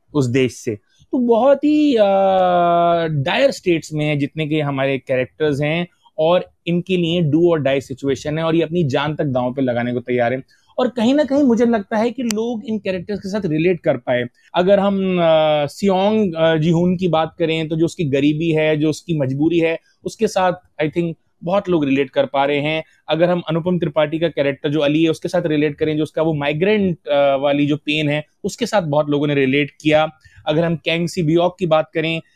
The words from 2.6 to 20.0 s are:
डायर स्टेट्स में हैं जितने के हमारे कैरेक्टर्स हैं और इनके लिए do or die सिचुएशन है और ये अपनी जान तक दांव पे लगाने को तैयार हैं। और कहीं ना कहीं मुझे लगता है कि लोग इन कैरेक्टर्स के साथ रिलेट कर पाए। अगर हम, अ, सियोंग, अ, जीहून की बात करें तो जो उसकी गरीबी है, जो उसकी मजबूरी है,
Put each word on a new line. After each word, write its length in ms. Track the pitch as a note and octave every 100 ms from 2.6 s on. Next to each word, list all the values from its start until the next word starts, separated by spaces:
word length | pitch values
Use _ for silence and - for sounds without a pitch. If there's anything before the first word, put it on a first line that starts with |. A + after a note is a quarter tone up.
| F3 E3+ E3+ E3+ E3
डायर 440 | D3+ C3+ G#3 C4+
स्टेट्स 420 | - F#3 E3 -
में 120 | D3+ D3+
हैं 140 | D3
जितने 280 | C#3+ D#3+ D#3
के 140 | D#3
हमारे 360 | C#3+ C#3 C#3 C3+
कैरेक्टर्स 640 | - B2+ B2+ - D3+ C#3
हैं 260 | D3 E3 F3 _ _ -
और 360 | D#3+ F3+ - _ -
इनके 300 | F3 E3+ F#3
लिए 240 | E3 F3
do 360 | D#3 D3+ F3 E3
or 100 | C3+
die 140 | C#3
सिचुएशन 560 | - C3 C#3 C3+ D3+ D3+
है 60 |
और 120 | E3 E3
ये 60 |
अपनी 220 | D#3 E3+
जान 320 | D3+ C#3 D3 D3+
तक 80 |
दांव 300 | D3+ B2+ B2
पे 80 | B2+
लगाने 320 | C3 A#2+ A#2+
को 60 | B2
तैयार 340 | A#2+ B2 A#2+
हैं। 100 | C3 - _ _ -
और 80 | B3
कहीं 260 | - A3+
ना 100 | C#4+
कहीं 200 | D4+ C4+
मुझे 220 | C#4 A3+ A#3+
लगता 320 | A3+ G3 A3
है 140 | A#3+
कि 120 | A#3
लोग 420 | A#3+ G#3 A#3 A#3 -
इन 140 | A3
कैरेक्टर्स 400 | G3 F#3 F3 G3
के 100 | F#3+
साथ 120 | G#3+ F#3+
रिलेट 360 | D#3 E3+ F#3
कर 160 | D#3+ C#3+
पाए। 280 | - B2 A#2+ _ _ E3
अगर 240 | F3+ G3+
हम, 380 | G3 G3 F#3+ F3+
अ, 40 | E3 D#3+ D#3 D3+ C#3+
सियोंग, 680 | - G3 F#3 G3+ A3 G3+ D#3+
अ, 200 | E3 D#3+
जीहून 420 | D#3 E3 F3+ F3+
की 100 | F#3
बात 280 | D#3+ E3 -
करें 280 | E3 D#3+ D#3+
तो 80 | D#3+
जो 100 | E3
उसकी 180 | -
गरीबी 460 | D3+ C#3 D3 D3+ E3
है, 280 | D#3 D#3 D3+
जो 120 | D#3
उसकी 300 | D3 - D#3+
मजबूरी 400 | C3 C3+ D#3 E3+
है, 200 | D#3+ E3 _ _